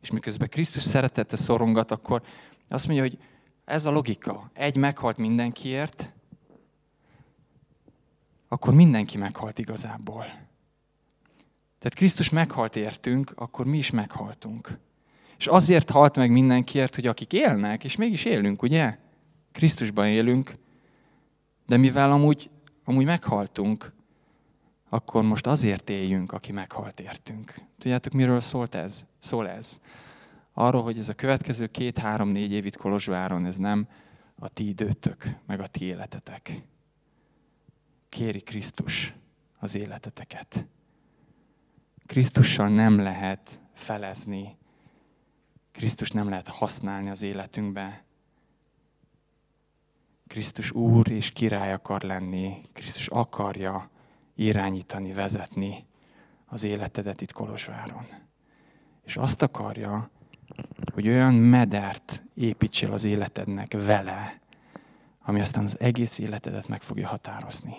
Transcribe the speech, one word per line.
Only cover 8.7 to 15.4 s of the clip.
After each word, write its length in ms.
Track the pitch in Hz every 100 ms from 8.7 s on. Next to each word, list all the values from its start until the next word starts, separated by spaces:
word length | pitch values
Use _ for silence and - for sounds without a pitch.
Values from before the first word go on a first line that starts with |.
mindenki 420 | 131 170 117 101 104
meghalt 420 | 101 - 107 107
igazából. 680 | 113 110 110 110 107 110 110 107 - _ _ _ _ _ _ _ _ _ _ _ _ _
Tehát 180 | 123 -
Krisztus 320 | 185 - 156
meghalt 480 | 156 160 - 113 -
értünk, 560 | 107 107 - 127 135
akkor 320 | - 120 - 127
mi 120 | 151
is 120 | 135
meghaltunk. 880 | 120 104 - 104 110 110 113 - - _ _ _ _ _ -